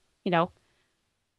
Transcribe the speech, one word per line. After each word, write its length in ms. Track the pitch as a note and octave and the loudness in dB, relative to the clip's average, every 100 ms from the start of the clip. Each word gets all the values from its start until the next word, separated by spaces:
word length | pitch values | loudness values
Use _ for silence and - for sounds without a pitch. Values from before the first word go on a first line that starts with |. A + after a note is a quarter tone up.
| _ _ | _ _
you 60 | G3 | -2
know, 200 | E3+ F3+ _ _ _ _ _ _ _ _ | 0 -2 _ _ _ _ _ _ _ _